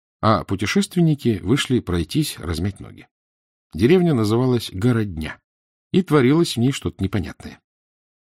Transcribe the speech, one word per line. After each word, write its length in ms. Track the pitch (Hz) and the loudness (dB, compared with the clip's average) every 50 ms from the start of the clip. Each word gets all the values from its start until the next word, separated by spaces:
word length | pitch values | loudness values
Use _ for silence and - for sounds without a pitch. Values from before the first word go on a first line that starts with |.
| _ _ _ _ | _ _ _ _
а 220 | - 107 110 82 - | 0 0 0 0 0
путешественники 960 | - 98 95 104 - - 202 196 - - 180 170 160 151 - - 120 110 - - | -4 -6 -4 -4 -2 -2 -2 -2 0 0 2 2 2 2 2 0 0 -2 0 0
вышли 360 | 90 127 143 - - 127 110 | 0 0 0 0 0 -2 -2
пройтись, 600 | - - 90 87 80 - - 156 151 - - - | 0 0 -2 -2 -2 -2 -2 -2 -4 -4 -6 -8
размять 400 | - 85 82 76 90 101 98 - | -8 -6 -4 -4 -4 -4 -6 -8
ноги. 280 | - - 50 50 - _ _ _ _ _ _ _ _ _ _ _ _ _ - | -14 -20 -20 -20 -20 _ _ _ _ _ _ _ _ _ _ _ _ _ -2
Деревня 400 | 82 104 127 180 185 175 165 147 | 0 4 4 6 4 4 4 2
называлась 580 | 117 110 101 113 117 131 127 123 117 - - | 2 2 2 2 2 2 2 0 0 -2 -6
Городня, 680 | - 92 101 127 120 113 107 104 82 78 78 78 - - _ _ _ _ _ _ _ _ _ _ | -6 -2 0 2 2 0 -2 -4 -6 -8 -10 -10 -10 -14 _ _ _ _ _ _ _ _ _ _
и 100 | - 185 | 0 0
творилось 540 | 185 - 151 151 120 127 147 165 170 - - | 2 4 4 4 4 4 4 4 2 0 0
в 40 | 113 | 0
ней 120 | 117 135 | 0 0
что-то 320 | 139 - - 87 - - 95 | -2 -2 -6 -8 -6 -4 -4
непонятное. 580 | 95 - 104 80 - - - - - - - _ _ _ _ _ _ _ _ _ _ _ _ _ _ _ _ | -4 -2 -4 -4 -6 -10 -14 -16 -20 -20 -20 _ _ _ _ _ _ _ _ _ _ _ _ _ _ _ _